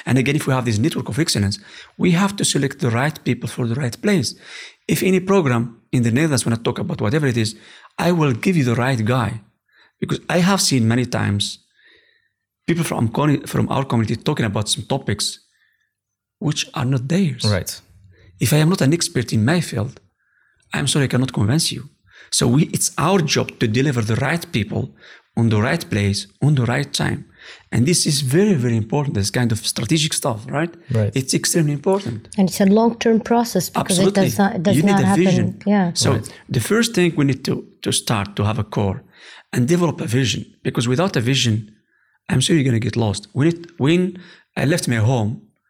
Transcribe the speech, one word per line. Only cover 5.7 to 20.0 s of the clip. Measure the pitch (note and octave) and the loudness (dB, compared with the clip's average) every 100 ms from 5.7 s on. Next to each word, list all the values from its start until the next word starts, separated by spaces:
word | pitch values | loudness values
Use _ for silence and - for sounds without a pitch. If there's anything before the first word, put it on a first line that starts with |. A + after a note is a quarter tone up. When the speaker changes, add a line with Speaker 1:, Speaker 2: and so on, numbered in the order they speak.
| - _ | -8 _
Speaker 1:
in | B2+ | 0
the | A#2 | 2
Netherlands, | A#2+ D#3+ C3 | 2 2 0
when | - | 0
I | A2+ | -2
talk | C3+ A2+ | -2 -4
about | - - | -4 -2
whatever | G#2+ D#3 C#3+ | 0 0 0
it | A#2+ | 0
is, | G#2+ - - - - - | -2 -4 -18 -20 -16 -4
I | E3+ | 0
will | F3 D3+ | 2 2
give | A#2+ G3 F3 | 0 0 2
you | |
the | B2 | 2
right | A#2 B2+ B2+ | 2 0 0
guy. | A2 C3 G#2+ A#2 - _ _ _ _ - | 0 0 0 -4 -14 _ _ _ _ -8
Because | - - - | -6 -4 -2
I | E3+ | 2
have | F3+ F#3+ | 2 2
seen | - C3 A2 | 2 2 2
many | A#2+ A#2+ | 2 0
times | A2 G#2 G2+ - - _ _ _ _ _ _ _ _ _ _ - | -2 0 -2 -4 -8 _ _ _ _ _ _ _ _ _ _ -2
people | E3+ | -2
from | D#3 - A2+ | -2 -2 -2
com-, | - D3+ C#3 - | 0 0 0 -2
from | B2+ A2 | -4 -2
our | B2+ | -2
community | C3+ A#2+ A2 A#2 | -2 0 0 -2
talking | - D3 | -4 -2
about | A2+ G#2+ G#2 | -2 -2 -4
some | - | -4
topics | - C3+ - G#2 - - _ _ _ _ _ _ _ _ _ - | -4 -4 -4 -4 -6 -10 _ _ _ _ _ _ _ _ _ -6
which | D3+ D3+ - | -4 -4 -6
are | - | -4
not | B2+ C3+ C3+ | -2 -2 0
theirs. | F3 F3+ A#2+ | 0 0 -2
Speaker 2:
Right. | A2 G2 - - _ _ - _ - - | -2 -2 -4 -12 _ _ -20 _ -16 -4
Speaker 1:
If | B2 | 0
I | D3+ | 2
am | D#3 | 2
not | F#3+ | 2
an | C3+ | 2
expert | E3+ - C3 A#2 | 2 0 -4 -2
in | A2 | 0
my | A2 F3 | 2 0
field, | - A#2 A#2 - | -2 -4 -6 -8